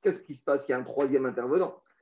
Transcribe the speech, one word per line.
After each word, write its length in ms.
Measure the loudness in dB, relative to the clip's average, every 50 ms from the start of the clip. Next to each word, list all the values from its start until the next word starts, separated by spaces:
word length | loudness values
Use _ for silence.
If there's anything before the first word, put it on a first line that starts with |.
qu'est-ce 200 | 0 0 0 0
qui 120 | -4 -14 -16
se 80 | -8
passe ? 260 | -2 0 0 0 0 -2
Il 40 |
y 20 | -4
a 40 | -4
un 40 |
troisième 440 | -4 -4 -2 -2 0 2 2 2 2
intervenant. 540 | 0 -2 -2 -2 0 2 2 0 0 -4 -12 _ _ _ _